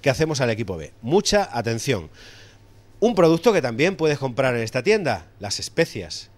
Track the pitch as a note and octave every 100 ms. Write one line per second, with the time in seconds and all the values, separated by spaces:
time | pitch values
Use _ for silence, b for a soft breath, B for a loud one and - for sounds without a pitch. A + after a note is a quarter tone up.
0 | C#3+ B2+ D#3+ C#3+ B2 A2 G#2 E2+ D2 -
1 | A2+ F#3 G3+ G#3 F#3+ A#2 A2+ A2+ C3+ G#2+
2 | D2+ B B B B B - - - -
3 | A3 F#3+ E3 D#3+ A#3+ F#3+ B2+ A2+ E3+ F3+
4 | D#3 C#3 C3+ A#2 C3 A#2+ A2 B2+ B2 G#3+
5 | D#3 G2 - - G2+ - - - E3 A2+
6 | E2 - -